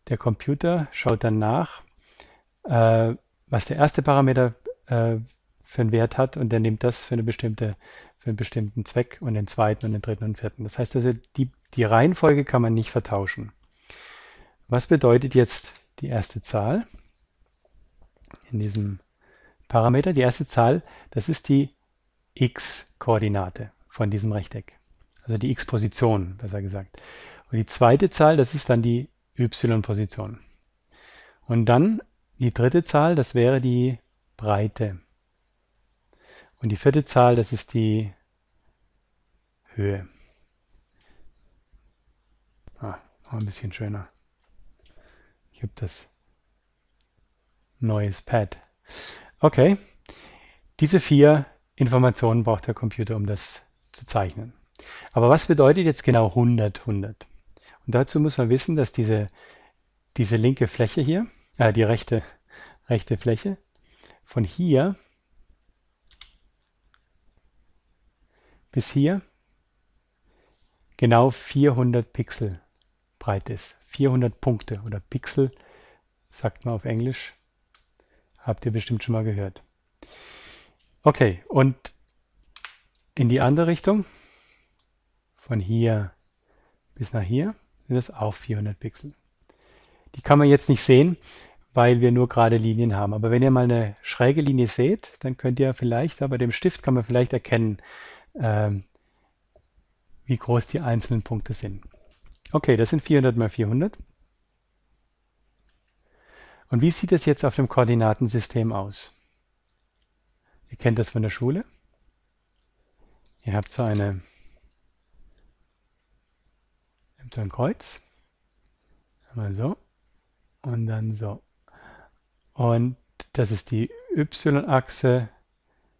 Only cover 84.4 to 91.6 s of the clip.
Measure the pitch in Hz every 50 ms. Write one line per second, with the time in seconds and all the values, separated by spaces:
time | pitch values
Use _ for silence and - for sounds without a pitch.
84.4 | _ _ _ _ _ _ _ _ _ _ _ _ _ _ _ _ _ _ _ _
85.4 | _ - 123 107 92 98 113 113 117 113 113 107 101 87 - _ _ _ _ _
86.4 | _ _ _ _ _ _ _ _ _ _ _ - 113 - - 110 98 90 117 135
87.4 | 170 220 220 _ _ _ _ _ _ - 127 123 120 - - - 107 107 - -
88.4 | - - 110 104 104 107 101 - - 107 - - - 147 - _ _ _ _ _
89.4 | _ _ _ _ _ _ _ _ _ _ _ _ _ _ - 131 - - 143 147
90.4 | 147 143 143 139 - - 135 - - - 131 127 147 180 170 - - - - -
91.4 | - - _ _